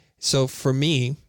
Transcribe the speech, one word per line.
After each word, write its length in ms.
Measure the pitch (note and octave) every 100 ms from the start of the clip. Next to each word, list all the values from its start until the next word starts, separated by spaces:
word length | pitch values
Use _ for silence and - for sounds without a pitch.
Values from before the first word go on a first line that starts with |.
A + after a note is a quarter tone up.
| _ _
So 280 | - C#3 C3
for 260 | - C#3
me 440 | C3+ D3+ C#3+ B2 C#3+